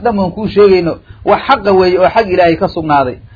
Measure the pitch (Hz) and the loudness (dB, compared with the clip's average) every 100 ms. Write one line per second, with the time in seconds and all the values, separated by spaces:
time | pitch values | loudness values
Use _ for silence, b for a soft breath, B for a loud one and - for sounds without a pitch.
0 | 220 202 185 - 214 202 202 185 170 - | -4 -2 -4 -6 -4 2 4 4 0 -6
1 | b b 175 208 - 269 202 190 180 180 | b b -2 -2 0 -2 2 2 2 2
2 | 180 226 208 180 170 160 180 170 156 147 | 2 0 0 2 2 0 -4 -6 -2 0
3 | 127 120 - | 0 -6 -20